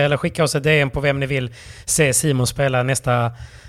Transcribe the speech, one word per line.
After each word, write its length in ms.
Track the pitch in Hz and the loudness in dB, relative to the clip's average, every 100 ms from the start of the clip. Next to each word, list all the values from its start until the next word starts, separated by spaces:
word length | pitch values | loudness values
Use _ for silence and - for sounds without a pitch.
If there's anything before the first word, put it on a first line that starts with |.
| 143 | 2
eller 120 | 143 | 2
skicka 260 | 175 - | -2 0
oss 120 | 156 156 | 0 0
ett 80 | |
D 180 | 143 156 | 2 2
M 80 | 139 | 2
på 100 | 143 | 0
vem 200 | 143 139 | -2 0
ni 60 | 135 | -2
vill 280 | 139 123 117 - - - | -2 -4 -8 -18 -14 -4
se 280 | - 151 | 2 2
Simon 340 | 127 156 131 123 | 2 2 2 0
spela 360 | - 139 127 | 0 0 0
nästa, 480 | 127 131 - 123 120 117 - - | 0 -2 0 0 0 -4 -14 -18